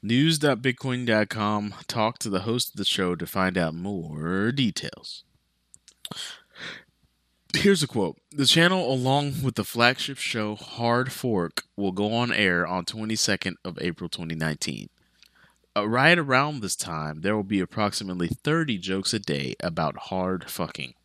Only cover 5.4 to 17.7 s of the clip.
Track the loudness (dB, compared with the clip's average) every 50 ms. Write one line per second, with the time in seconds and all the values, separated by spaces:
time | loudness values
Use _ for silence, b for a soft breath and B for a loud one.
5.4 | _ _ _ _ _ _ -20 _ _ -20 _ _ _ -16 B B B B B B
6.4 | B B B B B B B B B B _ _ _ _ _ _ _ _ _ _
7.4 | _ _ -4 4 6 6 6 6 2 0 0 0 0 0 -2 _ _ _ -2 2
8.4 | 4 6 6 8 6 6 6 2 2 2 0 2 2 2 2 2 2 0 -2 -2
9.4 | -2 -2 0 -2 -4 -4 2 4 4 4 4 2 -4 -8 -6 -6 -6 -4 -2 -2
10.4 | -2 -4 -4 -8 -10 -16 -8 -2 0 2 2 2 2 -2 -4 -4 -2 0 2 2
11.4 | 0 0 -4 -8 -12 _ _ -2 -2 0 0 0 0 0 2 0 0 2 2 4
12.4 | 4 4 4 4 2 0 0 -2 -4 -4 -8 -6 -4 -4 -2 0 2 0 0 0
13.4 | -2 -6 -6 _ _ -10 -8 -4 -4 -4 -4 -4 -8 -8 -8 -8 -6 -6 -4 -2
14.4 | -2 -4 -2 -4 -4 -6 -6 -8 -10 -16 _ b b b b b b b b b
15.4 | b b b b b _ _ -2 0 2 2 4 6 6 6 4 4 2 2 2
16.4 | 2 2 -2 -4 -4 -4 -4 -4 -4 -6 -4 -4 -4 -6 -6 -2 0 0 0 0
17.4 | 0 0 0 0 0 0